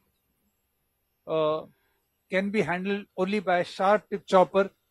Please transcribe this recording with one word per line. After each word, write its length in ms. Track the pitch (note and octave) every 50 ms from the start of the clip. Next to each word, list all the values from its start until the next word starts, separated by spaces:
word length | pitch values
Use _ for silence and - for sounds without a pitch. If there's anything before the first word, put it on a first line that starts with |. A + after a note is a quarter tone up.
| _ _ _ _ _ _ _ _ _ _ _ _ _ _ _ _ _ _ _ _ _ _ _ _ _
uh, 360 | E3 D#3+ D#3+ D#3 D3+ D#3 D#3 - - _ _ _ _ _ _ _ _ _ _ _ _
can 200 | F#3+ F#3 G3 G3+
be 120 | G3 G#3+
handled 440 | E3 D3+ F3 F3+ F#3 G3+ G3+ G#3 G3 - _
only 220 | F3+ F#3 F#3+ G#3 G#3
by 200 | F3 F#3+ F3+ F3+
a 60 | E3+
sharp 440 | - - - F#3+ G3 G#3 G#3 - _
tip 160 | G3+ G3 -
chopper 440 | - G3 F#3 F3+ F3+ - F#3+ G3 G3 - _ _ _